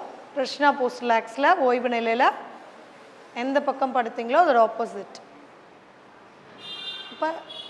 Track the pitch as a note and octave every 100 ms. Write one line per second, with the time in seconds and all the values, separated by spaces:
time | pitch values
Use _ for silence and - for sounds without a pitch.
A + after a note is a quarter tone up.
0 | - - - C#4+ B3+ - C#4+ C#4 B3 -
1 | A#3+ A3+ A3+ - D4 F4+ B3+ B3 A#3+ A#3
2 | A3+ A#3 D#4+ - - - - - - -
3 | - - - A#3+ B3+ C#4 C#4+ C4+ C4+ B3+
4 | A#3 A#3+ A#3 D4 F4 A#3+ A3 A3+ A3+ G3+
5 | F#3 - - - - - - - - -
6 | - - - - - - - G5 G5 -
7 | - - D#4 E4 - - -